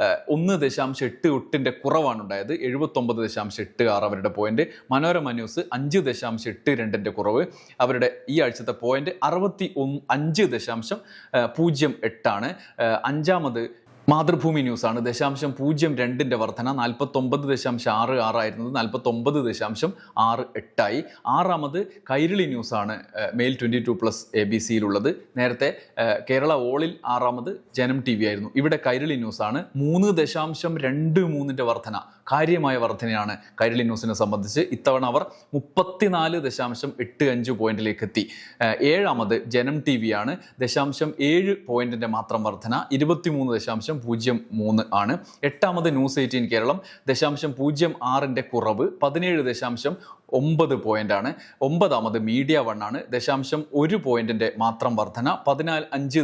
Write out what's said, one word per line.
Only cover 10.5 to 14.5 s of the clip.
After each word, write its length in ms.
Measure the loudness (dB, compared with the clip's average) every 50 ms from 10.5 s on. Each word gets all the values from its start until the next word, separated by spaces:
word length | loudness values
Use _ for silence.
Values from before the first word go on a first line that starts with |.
| 2 -2
ദശാംശം, 440 | -4 -4 -6 -6 -4 -6 -8 -8 -8 -16 -20 -20 -10 -2 0 0
ഏഹ്, 120 | 0 0 0 0
പൂജ്യം 380 | 2 2 2 2 2 0 0 0 -4 -4
എട്ടാണ്. 400 | -4 0 0 0 0 0 -2 -6 -8 -10 -16 -14 -4 -2 0
ഏഹ്, 140 | 0 0 0 0 0
അഞ്ചാമത് 520 | -2 0 2 2 2 2 2 -2 -2 -4 -6 -6 -8 -14 _ _ -18 -4 2 4
മാതൃഭൂമി 500 | 4 4 6 4 2 2 4 2